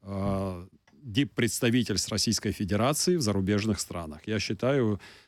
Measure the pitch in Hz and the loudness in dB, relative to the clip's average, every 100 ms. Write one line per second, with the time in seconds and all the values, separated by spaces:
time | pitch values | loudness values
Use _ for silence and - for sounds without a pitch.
0 | 101 98 98 98 98 90 92 _ _ - | -8 -4 -2 0 -2 -6 -12 _ _ -18
1 | 123 101 143 - 131 - 120 123 113 98 | -6 -2 0 0 0 2 2 2 2 0
2 | - 107 - 104 104 - 95 101 120 147 | -2 0 0 0 0 -2 0 2 2 2
3 | - 180 107 98 95 104 110 98 - 90 | 2 2 2 0 2 2 2 -2 -4 -8
4 | 78 76 - 107 - 107 120 143 113 101 | -10 -10 -4 -2 -2 -2 2 2 2 0
5 | - - | -6 -20